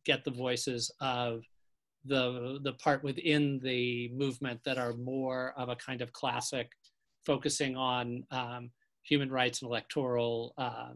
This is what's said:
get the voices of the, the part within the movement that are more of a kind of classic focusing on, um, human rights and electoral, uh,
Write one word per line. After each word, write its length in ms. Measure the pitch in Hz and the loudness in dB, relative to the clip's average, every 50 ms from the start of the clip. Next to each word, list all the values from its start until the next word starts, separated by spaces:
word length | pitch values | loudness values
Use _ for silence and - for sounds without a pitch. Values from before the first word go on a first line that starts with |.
| - | -2
get 200 | - 139 127 - | 0 0 0 0
the 60 | 143 | -4
voices 600 | 127 120 127 127 123 120 - 139 127 120 117 - - - | -4 -2 -2 -2 0 0 0 -2 -2 -2 -4 -6 -6 -4
of 420 | 139 135 123 123 123 120 113 117 113 - _ _ _ _ _ _ _ _ _ _ - | -4 -2 -2 -2 -2 -2 -4 -6 -8 -14 _ _ _ _ _ _ _ _ _ _ -6
the, 540 | 135 139 131 127 123 127 127 120 123 135 139 139 | -2 0 2 2 0 0 -4 -6 -6 -6 -6 -6
the 120 | 139 127 | -6 -6
part 280 | - - 156 143 135 147 | -2 0 2 2 2 0
within 560 | 139 135 - - 165 151 151 147 143 139 131 | 4 8 8 8 10 8 8 6 6 4 2
the 500 | 127 131 127 123 123 123 123 120 120 117 120 | 0 2 2 2 2 2 2 0 -2 -4 -2
movement 460 | 131 143 139 123 123 139 127 120 117 - | 0 0 0 0 0 -4 -4 -4 -4 -4
that 140 | 135 131 127 | -2 0 0
are 140 | 123 120 120 | 0 0 -2
more 640 | 120 123 127 131 135 131 131 127 127 127 131 - | -2 -4 -4 -2 -2 -2 -2 -2 -2 -4 -4 -4
of 120 | 135 127 123 | -6 -4 -4
a 80 | 123 | -6
kind 260 | 120 - - 131 120 123 | -6 -6 -6 -6 -6 -6
of 100 | 120 - | -8 -6
classic 580 | - - 131 120 123 120 - - 127 117 120 - - _ _ _ _ _ _ _ _ - | -4 -2 -2 -2 -2 -2 -4 -4 -4 -4 -6 -10 -18 _ _ _ _ _ _ _ _ -2
focusing 520 | - 143 135 - 143 135 - 147 135 127 | 0 0 2 0 0 0 0 0 -2 -2
on, 480 | 127 131 127 123 123 120 120 120 127 131 - | 0 0 0 0 0 -2 -2 -4 -6 -8 -6
um, 400 | 135 131 123 117 123 123 123 120 - _ _ _ _ _ - | -6 -6 -6 -6 -8 -10 -12 -14 -18 _ _ _ _ _ -2
human 260 | - 151 143 139 131 | 2 2 2 2 2
rights 320 | 131 131 127 123 120 - 131 | 0 2 2 2 0 -2 -4
and 80 | 120 | -4
electoral, 840 | 120 110 - - - 156 135 127 123 120 120 117 117 117 117 117 - - | -4 -4 -4 -4 -4 -2 0 0 2 2 2 2 0 -2 -4 -6 -6 -6
uh, 320 | 131 123 117 113 120 123 123 | -6 -6 -6 -6 -10 -12 -14